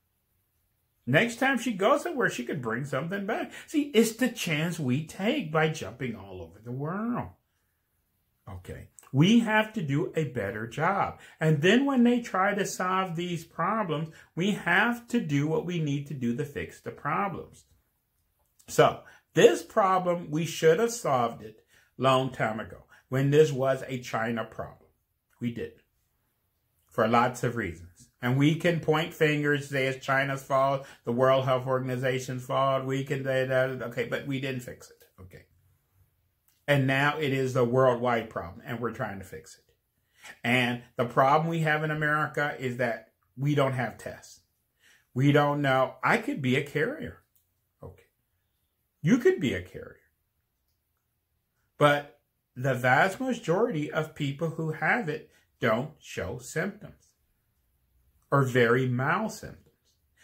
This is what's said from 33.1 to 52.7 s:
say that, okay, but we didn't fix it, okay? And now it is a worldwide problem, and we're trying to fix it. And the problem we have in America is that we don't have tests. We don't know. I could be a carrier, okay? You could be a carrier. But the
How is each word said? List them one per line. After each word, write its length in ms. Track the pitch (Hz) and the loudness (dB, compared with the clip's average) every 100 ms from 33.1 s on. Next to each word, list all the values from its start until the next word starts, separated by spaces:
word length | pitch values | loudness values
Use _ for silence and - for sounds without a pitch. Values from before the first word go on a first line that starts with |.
| 139 | -4
say 220 | 135 131 131 | -2 0 2
that, 360 | 127 131 127 | 2 0 -2
okay, 220 | 117 127 117 | -8 -6 -4
but 200 | 117 143 | -4 -4
we 140 | 131 | -6
didn't 220 | 135 127 | -4 -6
fix 280 | - - - | -8 -16 -20
it, 140 | - _ - | -20 _ -20
okay? 220 | 90 - _ _ _ _ _ _ _ _ _ _ _ _ - | -20 -20 _ _ _ _ _ _ _ _ _ _ _ _ 0
And 220 | 143 131 | 2 4
now 300 | 135 147 151 | 2 2 0
it 160 | 143 | -2
is 220 | 135 131 127 | 0 0 2
a 80 | 120 | 2
worldwide 640 | 127 131 117 123 117 104 | 4 4 4 2 0 -2
problem, 320 | 98 87 92 143 | -8 -10 -12 -10
and 140 | 117 | -6
we're 120 | 117 | -6
trying 280 | 110 107 98 | -6 -8 -8
to 60 | 90 | -14
fix 320 | 95 - - | -18 -20 -20
it. 160 | _ _ _ _ _ _ - - | _ _ _ _ _ _ -20 -6
And 420 | 120 127 120 123 - - | 0 2 2 -2 -8 -4
the 100 | 120 | -2
problem 440 | 147 135 156 165 | 2 4 4 2
we 100 | 165 | 0
have 240 | 160 151 | 0 0
in 80 | 156 | -2
America 640 | 156 151 151 147 156 147 - | -2 0 0 -2 -2 -4 -4
is 200 | 131 120 | -6 -2
that 340 | 120 113 - _ _ - | -2 -4 -10 _ _ -4
we 200 | 143 143 | 0 2
don't 180 | 135 | 2
have 240 | 123 113 - | 0 -6 -8
tests. 420 | - - - - _ _ _ _ _ _ _ | -14 -14 -20 -20 _ _ _ _ _ _ _
We 200 | 123 143 | 0 4
don't 280 | 147 147 147 | 6 4 2
know. 340 | 143 131 123 - | 2 2 2 0
I 160 | 131 220 | 0 2
could 240 | 285 226 | 0 -4
be 140 | 127 135 | 0 0
a 80 | |
carrier, 600 | - 147 180 311 - - _ _ _ _ _ _ | 0 -2 -4 -4 -12 -16 _ _ _ _ _ _
okay? 240 | 87 87 _ _ _ _ _ _ _ _ _ _ | -20 -20 _ _ _ _ _ _ _ _ _ _
You 160 | 151 240 | 2 4
could 240 | 370 370 | 4 2
be 120 | 131 | 0
a 80 | 92 | -2
carrier. 360 | 87 - - - _ _ _ _ _ _ _ _ _ _ _ _ _ _ _ _ _ - | -6 -14 -16 -20 _ _ _ _ _ _ _ _ _ _ _ _ _ _ _ _ _ 2
But 440 | 143 147 143 - _ _ _ 123 | 4 4 -2 -18 _ _ _ -6
the 180 | 135 | -2